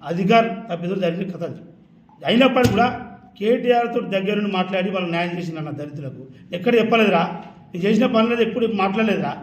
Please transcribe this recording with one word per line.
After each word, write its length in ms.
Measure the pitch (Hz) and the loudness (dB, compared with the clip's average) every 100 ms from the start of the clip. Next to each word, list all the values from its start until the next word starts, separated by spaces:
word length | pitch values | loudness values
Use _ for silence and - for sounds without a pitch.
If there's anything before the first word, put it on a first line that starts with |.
అధికారులు 720 | 143 170 185 226 226 - - 175 | -6 -2 4 4 4 -2 -8 -6
తప్పిదం 240 | 175 190 | -4 -2
జరిగిన 300 | 175 170 190 | -2 -2 -6
కథ 120 | 170 | -6
అది. 180 | 165 - - - _ - _ - | -8 -10 -18 -20 _ -20 _ -10
అయినప్పటికీ 480 | - 226 262 254 240 | 0 4 4 4 2
కూడా 120 | 202 247 - - - - - | 4 0 0 -12 -18 -20 -6
కేటీఆర్తో 640 | 202 254 247 240 240 233 | 0 0 4 2 2 -2
దగ్గరుండి 500 | 190 196 190 208 208 | -2 -2 -2 -2 -2
మాట్లాడి 380 | 190 185 190 185 | -2 -2 -2 -2
వాళ్ళు 200 | 190 180 | -4 -4
న్యాయం 280 | 170 175 175 | -2 -4 -4
చేసిన 200 | 160 160 | -8 -8
అన్న 120 | 151 | -8
దళితులకు 560 | 131 147 147 139 120 - - - | -10 -10 -12 -12 -14 -18 -20 -12
ఎక్కడ 220 | 180 214 | -6 0
చెప్పలేదురా? 480 | 233 214 233 214 175 170 - - - - | 2 4 4 4 4 0 -4 -14 -20 -14
నేను 100 | 180 | -4
చేసిన 220 | 190 220 254 | 0 2 4
పని 220 | 226 226 | 4 2
లేదు, 140 | 240 | 2
ఎప్పుడు 240 | 226 247 226 | 0 0 -2
మాట్లాడలేదురా? 680 | 214 190 202 220 185 147 147 | 0 0 2 0 0 -2 -6